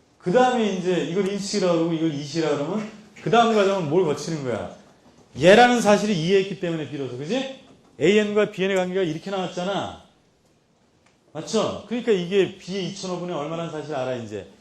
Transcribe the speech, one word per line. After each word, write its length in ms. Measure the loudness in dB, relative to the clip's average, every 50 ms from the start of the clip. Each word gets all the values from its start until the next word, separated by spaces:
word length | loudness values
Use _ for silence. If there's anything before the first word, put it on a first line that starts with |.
| _ _ _ _
그 140 | -2 2 4
다음에 420 | 4 4 4 4 2 0 0 0
이제 300 | -2 -2 0 0 0 0
이걸 240 | -2 -2 -2 -2 -2
일 100 | -2 -4
식이라고 360 | -6 -4 -2 0 2 2 2 2
그러고 140 | 2 0 0
이걸 180 | 0 0 -2 -2
이 80 | -4 -6
식이라고 340 | -6 -4 -2 -2 0 0
그러면 340 | -2 -2 -4 -4 -4 -6 -8 -12 -18 -20 -20 -16 -10 -2
그 80 | 2
다음 240 | 4 4 4 4 4
과정은 340 | 2 2 2 2 0 -2 0
뭘 140 | 0 2 2
거치는 400 | 2 0 -2 -4 -6 -8 -6 -4
거야? 300 | -4 -4 -4 -6 -8 -12 -16 -20 -20 _ _ _ _ _ -20 -20 _ -4 2
얘라는 400 | 6 8 8 10 8 8 6 4
사실이 400 | 4 4 4 4 4 2 0 0
이해했기 400 | 2 2 2 2 2 0 -4 -6
때문에 280 | -4 -4 -4 -4 -6 -6
비로소, 280 | -8 -8 -8 -8 -8
그지? 440 | -8 -6 -4 -4 -4 -4 -6 -10 -14 -20 -20 -20 _ _ _ _ 0
에이엔과 500 | 2 4 4 4 2 2 2 0 0 0
비엔의 260 | 0 -2 -2 0 0
관계가 260 | 0 -2 -2 -2 -2 -2
이렇게 280 | -2 -4 -6 -6 -6
나왔잖아. 720 | -6 -4 -4 -6 -6 -6 -6 -4 -4 -4 -6 -6 -10 -14 -18 _ _ _ _ _ _ _ _ _ _ _ _ _ _ _ _ _ _ _ _ _ _ _ _ _ -14
맞죠? 520 | -14 -8 -4 -2 0 0 -2 -4 -6 -8
그러니까 260 | -8 -6 -4 0 2 2
이게 440 | 2 0 0 2 2 2 2 -2
B의 320 | -8 -12 -10 -8 -6 -6 -6
이천오분의 480 | -8 -8 -8 -8 -6 -6 -6 -6 -6
얼마라는 340 | -6 -6 -6 -6 -6 -6 -6
사실을 260 | -8 -8 -8 -6 -6
알아, 180 | -4 -4 -4 -4
이제. 320 | -6 -6 -8 -10 -10 -12 -12 -18 _